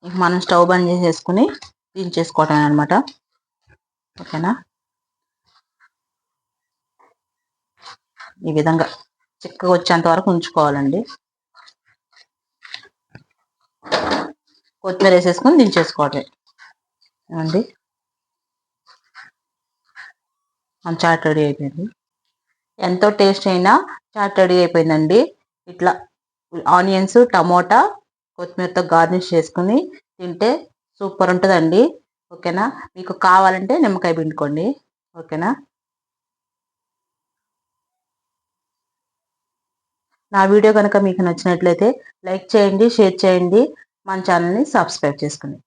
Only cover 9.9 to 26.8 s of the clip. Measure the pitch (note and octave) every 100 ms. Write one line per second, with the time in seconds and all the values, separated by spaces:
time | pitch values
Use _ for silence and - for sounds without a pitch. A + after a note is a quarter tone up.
9.9 | E3+ E3+ E3 F#3 F3 E3+ - D3+ C#3+ C#3
10.9 | E3 A#3+ - _ _ _ _ - _ _
11.9 | _ _ _ _ _ _ _ - - -
12.9 | _ _ - _ _ _ _ _ _ -
13.9 | - - - - - _ _ _ _ F#3+
14.9 | F#3 G3 F3+ F3+ F3 B3+ D#4+ A3 F3+ D#3+
15.9 | - D3 C#3+ - _ _ _ - _ _
16.9 | _ _ _ _ E3 D#3+ E3+ A#3 _ _
17.9 | _ _ _ _ _ _ _ _ _ _
18.9 | _ _ - - _ _ _ _ _ _
19.9 | - - _ _ _ _ _ _ _ F3
20.9 | E3 E3+ E3 D#3+ D#3 D3 C#3 C#3+ D3+ G3
21.9 | _ _ _ _ _ _ _ _ _ F3+
22.9 | F3+ G#3 G#3 G3+ G3 - F3+ F#3 C4 F#4+
23.9 | - _ A3 G3+ G3 F#3 F3+ F3 E3+ D#3+
24.9 | D#3 D#3 G3 D#4 _ _ _ - F3+ F3+
25.9 | - - _ _ _ _ E3+ - F3+